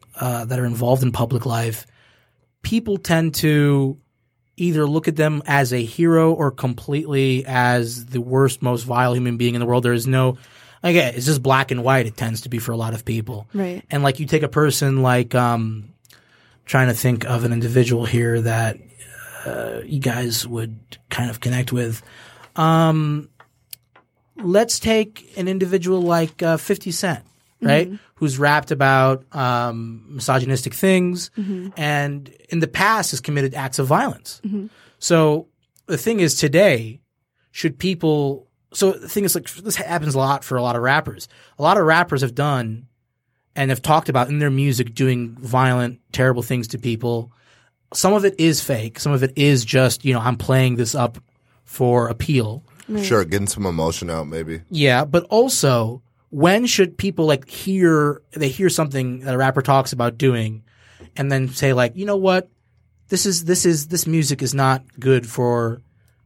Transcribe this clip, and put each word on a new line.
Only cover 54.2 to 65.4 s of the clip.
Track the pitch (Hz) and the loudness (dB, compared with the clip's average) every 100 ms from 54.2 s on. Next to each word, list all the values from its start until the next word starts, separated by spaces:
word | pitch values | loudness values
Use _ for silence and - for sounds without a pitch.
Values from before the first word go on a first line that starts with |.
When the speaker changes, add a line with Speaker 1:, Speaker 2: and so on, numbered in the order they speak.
| 76 | -6
Speaker 3:
maybe. | 80 82 80 - | -8 -8 -10 -8
Speaker 1:
Yeah, | 160 139 123 147 | 0 2 2 2
but | 170 | -2
also, | 175 214 254 - 143 123 113 127 _ _ _ | 2 2 2 2 2 2 0 -6 _ _ _
when | 143 170 208 240 | 0 2 4 2
should | - 180 - | 2 0 -2
people, | 196 170 | -4 0
like, | 156 139 - | 0 0 -4
hear, | - 190 190 170 156 147 143 _ | -10 -4 2 4 4 2 -2 _
they | 156 139 | -4 -4
hear | 131 185 | 0 0
something | 165 151 135 127 127 | 2 -2 -2 -4 -6
that | 131 | -4
a | 127 | 0
rapper | 135 143 | 2 2
talks | 135 135 131 | 2 2 2
about | 127 120 117 | -2 -4 0
doing | 135 120 110 110 - _ _ - - - | 0 2 -2 -6 -16 _ _ -20 -14 -6
and | 139 | -2
then | 135 131 | -2 -2
say, | 131 139 | -2 0
like, | 123 120 170 | 2 0 -2
"You | |
know | 202 202 | -2 0
what? | 190 185 185 _ _ _ _ _ - | 2 2 -2 _ _ _ _ _ -4
This | 185 | -2
is, | 196 170 | 0 0
this | 165 180 | 0 2
is, | 180 156 151 | 2 0 -2
this | 175 160 | -4 0
music | 160 139 139 | 0 0 -2
is | 131 | -2
not | 139 131 131 - - | 0 2 0 -4 -4
good | 131 127 117 | 2 2 0
for | 131 | -2